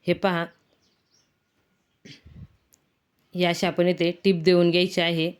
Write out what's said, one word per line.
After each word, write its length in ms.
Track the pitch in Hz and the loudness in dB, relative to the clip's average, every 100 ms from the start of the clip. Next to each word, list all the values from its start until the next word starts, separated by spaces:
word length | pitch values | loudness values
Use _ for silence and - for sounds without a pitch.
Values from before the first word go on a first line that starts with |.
| - | -2
हे 60 | |
पहा, 340 | 175 196 175 170 _ _ _ _ _ _ _ _ _ _ _ _ _ _ _ - - - - - _ _ _ _ _ _ _ _ | -2 -2 -2 -6 _ _ _ _ _ _ _ _ _ _ _ _ _ _ _ -20 -20 -20 -20 -20 _ _ _ _ _ _ _ _
हे 100 | 180 | -2
असे 220 | 175 170 180 | -2 0 -2
आपण 220 | 175 175 | 0 0
इथे 320 | 175 170 175 | 0 -2 0
टिप 120 | 196 180 | 0 2
देऊन 340 | 160 180 175 | 4 4 4
घ्यायचे 320 | 170 180 185 | 2 0 -2
आहे 300 | 170 165 165 | -2 -2 -4